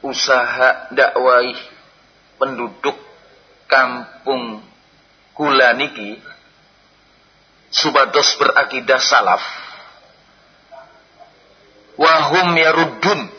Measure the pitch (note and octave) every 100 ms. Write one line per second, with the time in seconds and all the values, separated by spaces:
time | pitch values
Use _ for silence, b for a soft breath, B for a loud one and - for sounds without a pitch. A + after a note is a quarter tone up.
0 | C3+ C3 - C3 A#2+ B2+ B2+ - - B2+
1 | C3 - B2+ B2 B2 A#2+ - - _ _
2 | _ _ _ _ C3+ B2 A#2+ F#2+ C#3 -
3 | - - _ _ _ _ _ C3+ C3 B2
4 | A#2 - - C3 A#2+ G#2+ - _ _ _
5 | _ _ _ - D3 C3+ B2+ A#2 C#3+ -
6 | G#2 A2 - - _ _ _ _ _ _
7 | _ _ _ _ _ _ _ - D#3 C#3+
8 | C3+ D3 C#3 - C3+ - C#3 C3+ A#2+ C3
9 | - C3 G2+ F#2+ - - - - - -
10 | _ _ _ _ _ _ _ E5+ - _
11 | _ _ - _ _ _ _ _ _ -
12 | D#3 D#3+ D3 E3 F3+ E3 D#3+ D#3+ D#3 -
13 | F3 G#3 C#3